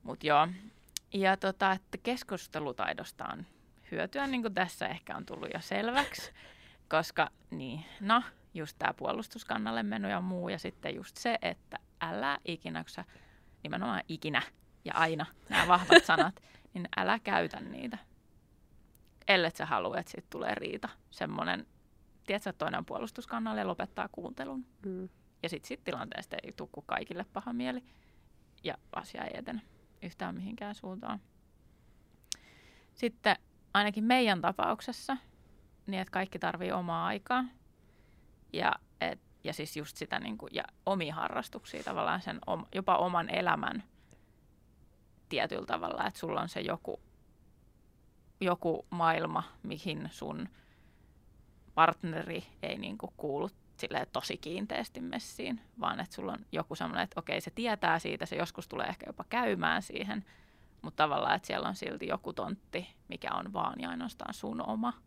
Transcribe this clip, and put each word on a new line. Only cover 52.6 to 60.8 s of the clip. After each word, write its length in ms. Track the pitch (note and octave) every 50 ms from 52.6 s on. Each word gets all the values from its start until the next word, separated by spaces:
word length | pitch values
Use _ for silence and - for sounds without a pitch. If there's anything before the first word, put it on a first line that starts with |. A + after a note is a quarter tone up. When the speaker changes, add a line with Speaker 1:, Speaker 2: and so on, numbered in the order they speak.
Speaker 1:
ei 160 | - - - -
niinku 340 | - - - A3 - F#3 -
kuulu 340 | - - D3+ C#3 C#3+ - G3 - - - - -
silleen 300 | - - - - - C3 -
tosi 240 | - B2+ - - -
kiinteästi 640 | - - D3+ E3+ F#3 G3+ A3 - - A3+ - - B3
messiin, 600 | B3+ B3+ - A#3 - - - - - - A#3+ A3+ - - - A#3
vaan 200 | - - - -
että 140 | F3+ - -
sulla 180 | - - -
on 140 | - - G#3 -
joku 220 | - D#3+ D#3+ - D3+
semmoinen, 300 | - E3+ D#3+ - - -
että 160 | F#3+ - F3+
okei, 200 | - - - -
se 100 | - E3+
tietää 480 | - - A#3 A#3+ G#3+ G#3 - E3 E3 E3
siitä, 280 | - - - - -
se 100 | - -
joskus 320 | - E3+ - - - - -
tulee 180 | - - -
ehkä 200 | - F3+ - - -
jopa 160 | G#3 - - -
käymään 540 | - A#3+ B3 A3+ G3 F3 E3+ D#2+ D#2+ F3+
siihen, 420 | F#3+ - - - G3+ G3 G#3+ G#3 F#3+ - - - - - - - - - - -